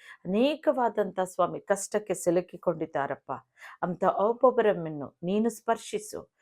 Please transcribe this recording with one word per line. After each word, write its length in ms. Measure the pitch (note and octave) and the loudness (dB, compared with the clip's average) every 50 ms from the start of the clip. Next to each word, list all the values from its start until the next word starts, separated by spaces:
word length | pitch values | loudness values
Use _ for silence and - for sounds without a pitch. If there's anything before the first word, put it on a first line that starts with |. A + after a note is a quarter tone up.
| - - - - - | -20 -20 -20 -14 -8
ಅನೇಕವಾದಂಥ 960 | F3 F#3+ G#3+ B3+ C#4+ D#4 D4+ - D#4+ C4+ B3+ A#3+ A3+ G#3+ G#3+ G3+ F#3+ - - | -2 0 2 2 2 2 0 0 0 2 2 2 0 2 0 -2 -2 0 -4
ಸ್ವಾಮಿ 400 | F#3 F#3 - - F3 E3 D#3+ - | -4 -4 2 0 0 0 0 -6
ಕಷ್ಟಕ್ಕೆ 540 | - - G3 F#3+ - - - G#3 G#3 - F3+ | -2 -2 -2 -2 -2 -4 -4 -4 -2 -2 -6
ಸಿಲುಕಿಕೊಂಡಿದ್ದಾರಪ್ಪ. 1160 | - - F3 E3+ F3+ F3+ - - F3 - F#3 E3 D#3+ D#3 D#3 - D3 C3+ C#3 C#3 - _ - C3+ B2 - _ _ _ - - - - E3+ | -2 0 2 2 2 0 -2 -12 -6 -2 -2 -2 -2 -4 -4 -2 -4 -2 -2 -4 -8 _ -10 -10 -10 -10 _ _ _ -20 -20 -10 -6 -6
ಅಂಥ 220 | F3 F3 - G3 | -6 -4 0 0
ಒಬ್ಬೊಬ್ಬರನ್ನು 1120 | F3+ - - G3 A3 A#3 A#3+ - B3+ B3 A#3+ A3 G#3+ F#3 E3+ E3 D#3 D#3 D3 C3+ - _ _ E3+ | 2 2 4 2 2 2 6 4 4 6 6 4 4 2 2 -2 -6 -6 -8 -10 -10 _ _ -4
ನೀನು 280 | F3 G3 G#3+ A3 A#3 | -2 0 0 0 0
ಸ್ಪರ್ಶಿಸು. 800 | A3+ - - - A3+ A3+ - - - G#3 G#3 - - - - _ _ _ | -2 -4 -2 -2 -2 -2 -2 -8 -8 -8 -8 -8 -12 -14 -14 _ _ _